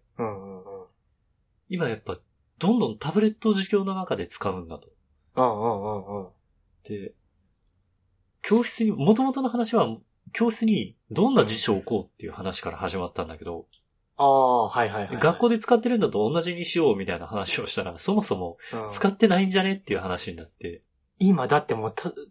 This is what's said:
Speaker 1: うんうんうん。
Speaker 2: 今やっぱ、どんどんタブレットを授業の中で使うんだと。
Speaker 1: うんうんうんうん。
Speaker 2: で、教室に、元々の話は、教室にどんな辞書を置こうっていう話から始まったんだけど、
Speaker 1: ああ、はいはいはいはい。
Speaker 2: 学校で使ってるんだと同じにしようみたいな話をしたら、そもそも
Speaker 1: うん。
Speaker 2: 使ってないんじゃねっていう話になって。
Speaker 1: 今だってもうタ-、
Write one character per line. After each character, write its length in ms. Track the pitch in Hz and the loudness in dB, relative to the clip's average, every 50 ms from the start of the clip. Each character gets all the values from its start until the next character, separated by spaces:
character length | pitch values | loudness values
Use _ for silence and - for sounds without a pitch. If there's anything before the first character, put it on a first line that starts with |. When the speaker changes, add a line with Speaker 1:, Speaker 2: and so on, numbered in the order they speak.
| _ _ _ | _ _ _
Speaker 1:
う 60 | - 117 | -8 -6
ん 200 | 107 101 95 98 | -6 -6 -10 -12
う 40 | |
ん 340 | 98 95 92 95 98 98 95 | -14 -16 -16 -16 -16 -16 -16
う 20 | 90 | -18
ん。 40 | - _ _ _ _ _ _ _ _ _ _ _ _ _ _ _ | -20 _ _ _ _ _ _ _ _ _ _ _ _ _ _ _
Speaker 2:
今 220 | - 185 175 156 120 | -8 -6 -4 -4 -4
や 60 | 110 | -4
っ 40 | 110 | -6
ぱ、 160 | - - 87 - _ _ _ _ _ _ _ | -8 -12 -12 -12 _ _ _ _ _ _ _
ど 160 | - 165 190 240 | -2 0 2 2
ん 60 | 240 | 2
ど 80 | 160 | 2
ん 100 | 113 110 | -2 -2
タ 140 | - - 156 | -6 -6 -2
ブ 80 | - 208 | 2 2
レ 80 | 214 | 2
ッ 60 | 214 214 | 2 2
ト 160 | - - 220 | 0 0 0
を 60 | 208 | 2
授 120 | 190 190 - | 2 0 0
業 140 | 208 196 196 | 0 0 0
の 120 | 196 190 | 0 -4
中 200 | 190 185 - 123 | -6 -4 -4 -4
で 100 | 98 87 | -6 -6
使 220 | - - - - 98 | -8 -8 -6 -4 -4
う 120 | 95 92 | -4 -6
ん 80 | 85 82 | -8 -12
だ 100 | 80 - | -14 -16
と。 140 | - - _ _ _ _ _ _ _ _ - | -16 -20 _ _ _ _ _ _ _ _ 0
Speaker 1:
う 60 | 135 | 2
ん 200 | 127 120 107 104 | 2 2 2 0
う 40 | 110 | -2
ん 180 | 117 107 98 101 | -2 -2 -2 -4
う 40 | |
ん 380 | 110 107 101 92 98 101 101 92 | -6 -6 -6 -8 -8 -10 -10 -10
う 20 | |
ん。 20 | 90 _ _ _ _ _ _ _ _ _ _ - | -12 _ _ _ _ _ _ _ _ _ _ -14
Speaker 2:
で、 300 | - 104 101 98 - - _ _ _ _ _ _ _ _ _ _ _ _ _ _ _ _ _ _ _ _ _ _ _ _ _ | -12 -12 -10 -10 -14 -16 _ _ _ _ _ _ _ _ _ _ _ _ _ _ _ _ _ _ _ _ _ _ _ _ _
教 220 | - - 208 233 233 | 0 2 2 4 2
室 220 | - - - 226 | 2 -2 0 0
に、 60 | 214 | 0
元 320 | - 131 139 185 220 226 262 | 0 2 4 4 6 6 4
々 180 | 269 262 269 | 0 0 -2
の 80 | 262 233 | -4 -2
話 260 | 226 247 226 220 240 | -2 -2 -2 0 2
は、 220 | 208 139 113 113 - _ _ _ _ - - - | 2 2 2 -2 -8 _ _ _ _ -20 -8 -2
教 180 | - 233 233 | 0 0 0
室 140 | 220 - 226 | 0 2 2
に 300 | 220 208 139 143 165 - _ _ - | 2 2 2 0 -4 -10 _ _ -6
ど 180 | 110 - 208 262 | 0 2 2 4
ん 60 | 269 | 4
な 100 | 196 117 | 2 2
辞 100 | 104 110 | 2 2
書 180 | 107 - 120 101 | 0 2 2 0
を 40 | |
置 80 | 95 - | 0 -2
こ 140 | - 117 98 | -4 -4 -4
う 40 | 92 | -4
っ 120 | _ _ | _ _
て 80 | - - | -16 -14
い 40 | - | -14
う 20 | |
話 300 | - 95 92 95 92 - | -12 -8 -8 -6 -6 -6
か 100 | - 87 | -8 -8
ら 60 | 82 | -8
始 200 | - 95 85 95 | -6 -6 -6 -4
ま 100 | 95 90 | -6 -6
っ 60 | 85 - | -8 -8
た 100 | - 85 | -10 -10
ん 40 | |
だ 100 | 78 80 | -10 -10
け 80 | 78 - | -14 -12
ど、 220 | - 85 - - _ _ _ _ _ _ _ _ _ _ | -10 -10 -10 -12 _ _ _ _ _ _ _ _ _ _
Speaker 1:
あ 60 | - 143 | 2 4
あ、 460 | 139 135 135 131 127 123 117 110 107 | 6 6 6 6 6 4 4 2 2
は 160 | - 127 113 | 2 0 0
い 40 | 101 | 0
は 100 | 98 107 | 0 -4
い 20 | 101 | -6
は 40 | |
い 20 | 87 | -6
は 40 | 131 | -4
い。 40 | |
Speaker 2:
学 220 | 117 - 160 180 - | 2 2 2 2 4
校 100 | 240 233 | 4 2
で 100 | 233 214 | 2 2
使 140 | - - 240 | 2 2 2
っ 60 | 226 | 4
て 100 | 226 240 | 4 2
る 80 | 247 | 0
ん 20 | 220 | 2
だ 100 | 170 120 | 2 2
と 200 | 101 101 107 - | 2 2 0 2
同 120 | 156 170 | 0 0
じ 140 | 160 180 170 | -2 -2 -4
に 80 | 175 170 | -6 -4
し 140 | - - | -2 2
よ 160 | 170 156 131 104 | 4 4 4 4
う 20 | |
み 100 | 95 95 | 2 0
た 100 | 98 90 | -6 -6
い 40 | 82 | -6
な 80 | 82 | -8
話 320 | - 107 101 98 - - - | -8 -6 -4 -2 -2 -2 -2
を 80 | 104 | -2
し 80 | - - | -4 -4
た 80 | - 92 | -4 -4
ら、 140 | 90 85 | -6 -8
そ 160 | - - - 147 | -6 -2 0 0
も 100 | - 202 | 0 0
そ 120 | - 101 | 0 -2
も 220 | 92 90 85 - - - - 120 | -4 -4 -8 -10 -12 -14 -10 -10
Speaker 1:
う 120 | 113 107 | -8 -6
ん。 40 | 107 | -4
Speaker 2:
使 160 | - - - | -2 2 2
っ 60 | 196 | 2
て 160 | 202 - 226 | 2 6 4
な 140 | 196 180 185 | 6 6 4
い 60 | 196 | 2
ん 20 | 190 | 2
じ 100 | 185 190 | 2 2
ゃ 40 | 185 | 0
ね 100 | 196 196 | 0 -2
っ 80 | 196 | -4
て 120 | - - 101 | -4 -4 -4
い 40 | |
う 20 | 90 | -4
話 320 | 92 92 90 - - 104 | -2 -4 -4 -4 -6 -8
に 60 | 85 | -10
な 80 | 85 80 | -12 -14
っ 20 | |
て。 360 | - _ _ - 85 85 - _ _ _ _ _ _ _ - | -20 _ _ -12 -12 -12 -12 _ _ _ _ _ _ _ 2
Speaker 1:
今 280 | 190 196 185 131 127 | 4 4 4 4 2
だ 100 | - 147 | 2 2
っ 80 | 147 - | 2 2
て 100 | - 117 | 0 -4
も 120 | 110 107 | -4 -4
う 60 | 110 - | -6 -6
タ-、 160 | - - 180 - - - - | -6 -8 -8 -10 -10 -16 -14